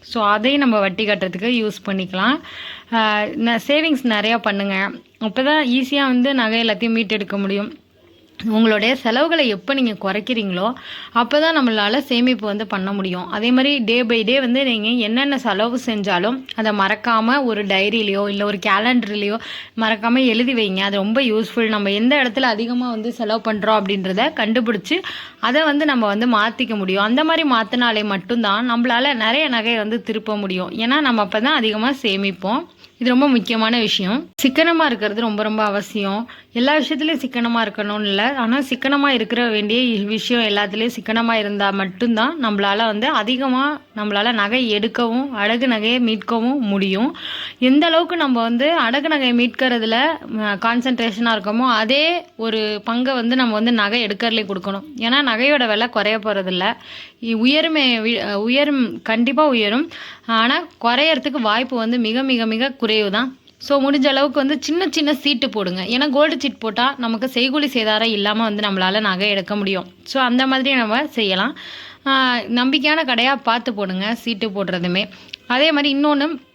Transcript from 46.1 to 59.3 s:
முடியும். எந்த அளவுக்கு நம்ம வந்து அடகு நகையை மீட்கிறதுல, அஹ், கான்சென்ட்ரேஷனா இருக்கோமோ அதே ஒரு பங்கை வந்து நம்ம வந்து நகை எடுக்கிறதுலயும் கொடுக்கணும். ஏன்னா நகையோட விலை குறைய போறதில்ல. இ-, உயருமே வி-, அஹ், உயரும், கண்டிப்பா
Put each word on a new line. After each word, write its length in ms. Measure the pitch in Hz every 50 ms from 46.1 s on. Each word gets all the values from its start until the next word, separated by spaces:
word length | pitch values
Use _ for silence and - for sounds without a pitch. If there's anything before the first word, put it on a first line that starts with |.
| 220 214 185 - 240 233 220 240 269 294
முடியும். 500 | 247 208 196 202 190 196 190 190 226 285 349 - - - - - - - - _
எந்த 260 | 247 254 262 294 311
அளவுக்கு 300 | 339 320 320 349 339 359
நம்ம 260 | 339 311 277 254 233
வந்து 360 | 226 233 240 233 269 302 339 330
அடகு 300 | 262 226 233 285 285 320
நகையை 260 | 311 294 269 247 240
மீட்கிறதுல, 640 | 240 240 247 247 - 262 254 247 233 220 220 226 233 262 311 330 - - - - 220
அஹ், 200 | 214 208 202 190
கான்சென்ட்ரேஷனா 720 | 214 226 233 247 240 262 254 233 233 226 202 202 240 233 226
இருக்கோமோ 340 | 214 190 202 208 226 247 262
அதே 320 | 240 220 220 220 254 285 302 320 349 349 311 - _ -
ஒரு 440 | 220 226 220 220 214 214 214 208 202
பங்கை 300 | - 226 240 254 262 269
வந்து 220 | 254 233 233 247
நம்ம 180 | 254 262 240 214
வந்து 180 | 214 220 233
நகை 340 | 240 226 208 202 208 247 233
எடுக்கிறதுலயும் 460 | 208 220 190 233 233 220 226 214 185
கொடுக்கணும். 360 | 196 190 180 196 196 196 196 311 294 240
ஏன்னா 240 | 220 233 247 277 294
நகையோட 440 | 262 226 220 247 277 294 285 254 226
விலை 220 | 214 214 226 247
குறைய 300 | 240 220 202 208 214 220
போறதில்ல. 440 | 208 220 208 196 190 185 185 180 180 208 233 - - - - - - - - _
இ-, 140 | - 226 226
உயருமே 500 | 220 226 254 285 302 320 330 320 311 277 254 240 226
வி-, 200 | 214 226 233 -
அஹ், 180 | - 208 208 202
உயரும், 640 | 208 226 247 269 285 302 285 277 247 214 170 -
கண்டிப்பா 460 | - - 220 226 240 233